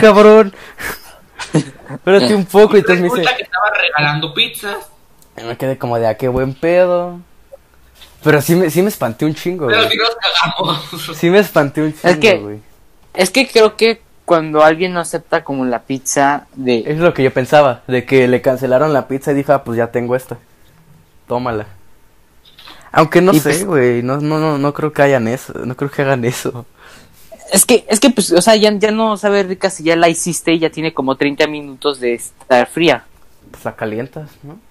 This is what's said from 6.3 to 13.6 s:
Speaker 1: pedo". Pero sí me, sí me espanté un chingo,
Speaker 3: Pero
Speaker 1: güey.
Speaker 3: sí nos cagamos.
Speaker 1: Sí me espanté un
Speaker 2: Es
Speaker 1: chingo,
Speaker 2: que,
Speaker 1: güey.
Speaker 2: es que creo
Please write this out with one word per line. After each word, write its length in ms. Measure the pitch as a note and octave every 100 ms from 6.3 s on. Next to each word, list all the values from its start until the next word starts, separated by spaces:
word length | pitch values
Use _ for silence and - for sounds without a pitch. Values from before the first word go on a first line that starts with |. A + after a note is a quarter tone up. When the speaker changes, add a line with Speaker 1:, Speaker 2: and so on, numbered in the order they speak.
| B2+ C3+
Speaker 1:
pedo". 640 | C3+ E3 F3 F3+ F3 F3 F3 F3 - _ - _ _ _ _ - -
Pero 180 | D3+ D3
sí 120 | C#3 E3+
me, 140 | F3+
sí 120 | D#3
me 60 | G3
espanté 360 | G#3 B2+ A2+
un 100 | D3+
chingo, 320 | D#3 F3+ F3+ C3+
Speaker 3:
Pero 100 | A#2
Speaker 1:
güey. 100 | A3
Speaker 3:
sí 60 | -
nos 180 | A3+ A3+
cagamos. 1000 | G3 E3+ F3 - E3+ D3+ - E3+ D#3 D#3+
Speaker 1:
Sí 140 | E3+
me 80 | F#3+
espanté 440 | G3 E3+ C#3+ D3+
un 60 | D#3
Speaker 2:
Es 120 | D3+
Speaker 1:
chingo, 180 | F3 E3+
Speaker 2:
que, 160 | G#3 B2+
Speaker 1:
güey. 200 | G#2 G#2+ - _ _ _ _
Speaker 2:
es 160 | - F#3
que 160 | - C4
creo 280 | A#3